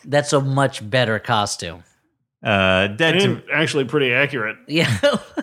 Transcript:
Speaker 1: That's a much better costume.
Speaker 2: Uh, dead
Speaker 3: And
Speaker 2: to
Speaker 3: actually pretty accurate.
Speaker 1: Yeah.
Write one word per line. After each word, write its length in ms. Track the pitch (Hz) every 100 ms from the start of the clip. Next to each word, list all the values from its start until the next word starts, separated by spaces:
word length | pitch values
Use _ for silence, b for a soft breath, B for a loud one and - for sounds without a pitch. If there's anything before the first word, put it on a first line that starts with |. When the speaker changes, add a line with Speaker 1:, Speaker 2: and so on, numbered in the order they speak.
Speaker 1:
That's 280 | 120 143 147
a 80 | 147
much 480 | 135 135 135 - 107
better 300 | 127 113 107
costume. 640 | - 110 101 - 87 82 - _ _ _ _ _
Speaker 2:
Uh, 420 | 113 98 95 92 101
dead 300 | 104 165 175
Speaker 3:
And 220 | 196 -
Speaker 2:
to 80 | -
Speaker 3:
actually 340 | 147 160 151 123
pretty 260 | 147 131
accurate. 440 | 123 143 127 107 - -
Speaker 1:
Yeah. 280 | 160 156 104 285 233 - -